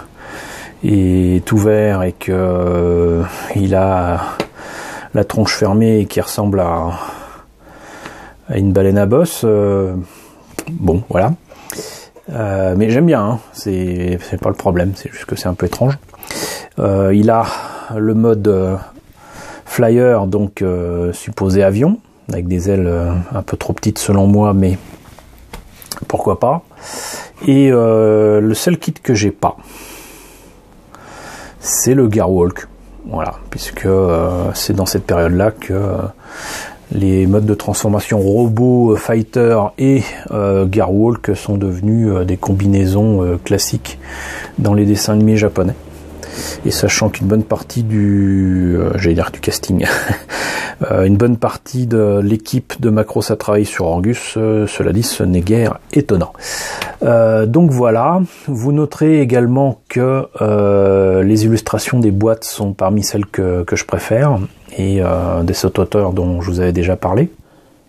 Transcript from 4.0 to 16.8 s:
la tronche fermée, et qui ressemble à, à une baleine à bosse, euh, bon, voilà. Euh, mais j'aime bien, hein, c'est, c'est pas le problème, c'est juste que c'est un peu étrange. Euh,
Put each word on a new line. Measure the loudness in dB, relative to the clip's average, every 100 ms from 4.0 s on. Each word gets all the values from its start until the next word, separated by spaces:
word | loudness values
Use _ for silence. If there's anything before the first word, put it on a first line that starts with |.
| 0 -4 -6 -8 -10 -12 -18 -16 -14 -16 -6
la | -2
tronche | -2 0 -2 0
fermée, | 0 2 4 2
et | 0
qui | -4
ressemble | -6 -4 -2 0
à, | 0 -2 -4 -6 -10 -14 -18 -20 -20 _ -20 -20 -20 -20 -20 -20 -20 -18 -6
à | -2
une | 2
baleine | 2 2 2
à | 2
bosse, | 2 0 0
euh, | 0 2 2 0 -2 -4 -10 -14 -20 -20 -20 -16 -10
bon, | -4 0 0 0
voilà. | 0 0 -2 -8 -20 -16 -14 -14 -18 -20 -20 -12
Euh, | -6 -4 -2 0 2
mais | 2
j'aime | 4 4
bien, | 2
hein, | 0 -4 -8
c'est, | -10 -4 -2 -2 -2 -2 -4 -6
c'est | -4
pas | -4
le |
problème, | -2 0 0 0
c'est | -4 -10
juste | -14
que | -10
c'est | -6 -6
un |
peu | -4 -4
étrange. | -2 -2 -2 -8 -20 -16 -12 -12 -12 -12
Euh, | -4